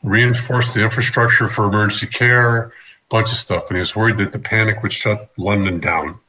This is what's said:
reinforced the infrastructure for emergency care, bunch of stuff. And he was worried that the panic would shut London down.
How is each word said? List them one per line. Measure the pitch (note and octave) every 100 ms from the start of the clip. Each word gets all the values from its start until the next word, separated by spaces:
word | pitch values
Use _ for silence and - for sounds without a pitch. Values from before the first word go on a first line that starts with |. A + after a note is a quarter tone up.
reinforced | - G#2 B2 A#2+ - B2 A#2
the | A2
infrastructure | A2 B2 A#2 - A2+ - A2
for | - G#2
emergency | G#2 G#2 - G#2+
care, | - B2 B2 A#2+ A#2 A2+ - - - _
bunch | A2+ A2
of | A#2+
stuff. | - F2 -
And | F#2
he |
was | F2 G#2+
worried | A2+ G#2+
that | G2
the | G#2+
panic | - A2 A2 G#2+
would | A2
shut | - G#2+ G#2+ - -
London | G2 G2+ F#2+ E2+
down. | F2 E2 D2 -